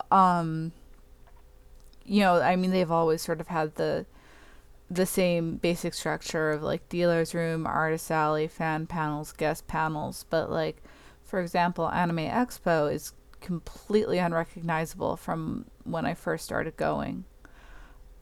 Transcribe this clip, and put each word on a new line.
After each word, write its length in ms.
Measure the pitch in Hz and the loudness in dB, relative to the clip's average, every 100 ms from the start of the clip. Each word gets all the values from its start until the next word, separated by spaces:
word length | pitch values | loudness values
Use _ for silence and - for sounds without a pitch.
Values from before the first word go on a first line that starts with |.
| - | 4
Um, 600 | 190 185 175 165 160 160 - - - - - - - - - - - - - - | 6 6 6 2 -2 -4 -8 -20 -20 -20 -20 -20 -20 -20 -20 -20 -20 -20 -18 0
you 160 | 202 | 4
know, 200 | 196 175 | 6 6
I 140 | 135 185 | 4 4
mean, 160 | 185 | 2
they've 200 | 185 170 | 2 4
always 300 | 165 160 160 | 4 4 2
sort 180 | - 160 | 0 -4
of 80 | 165 | -2
had 280 | 165 156 - | -2 -2 -2
the, 300 | 156 151 180 - - - - - - - - | -2 -2 -4 -14 -20 -20 -20 -20 -20 -20 -6
the 160 | 180 185 | 0 0
same 520 | - 180 170 165 - | 2 2 2 0 0
basic 360 | 170 170 - | 0 0 -2
structure 580 | - 160 156 - 165 156 | -4 -4 -4 -4 0 0
of, 120 | 151 | 0
like, 260 | 151 160 - | -2 -4 -4
dealer's 440 | 175 175 165 160 | 0 2 4 0
room, 320 | 170 165 165 160 | -2 -2 -2 -2
artist 460 | - 160 160 - | 0 0 0 0
alley, 360 | 160 151 156 160 | 2 2 2 -2
fan 400 | - 165 156 160 | -2 -2 -2 -4
panels, 440 | 170 151 147 151 | -4 -4 -4 -8
guest 360 | - 151 160 - | -4 -2 -2 -4
panels, 580 | 160 160 156 - - - | -4 -2 -2 -6 -8 -2
but, 220 | 165 - | -2 0
like, 320 | 165 156 156 - - - - | -2 -2 -6 -14 -20 -20 -20
for 160 | - 196 | -6 -4
example, 500 | 175 180 175 175 165 | -2 2 0 0 -2
Anime 280 | - 175 165 | 0 0 0
Expo 760 | 156 170 247 - - 165 147 | -2 0 -2 -2 0 2 2
is 200 | 151 - - - - | -2 -6 -18 -20 -16
completely 800 | - 170 - - - 214 - 180 | -8 -8 -8 -14 0 2 2 0
unrecognizable 1000 | 180 165 165 - 165 160 160 185 - - | 0 0 -4 -6 -4 -2 -2 -4 -4 -4
from 480 | - 165 160 - - - | -4 -4 -4 -6 -10 -16
when 220 | - 170 160 | -8 -4 -2
I 80 | |
first 320 | 165 - 160 - | -4 -4 -4 -4
started 320 | - 160 - | -4 -4 -2
going. 480 | 151 151 - 180 185 - - - - - - - - - | -2 -2 -4 -8 -12 -18 -20 -20 -20 -20 -20 -20 -20 -10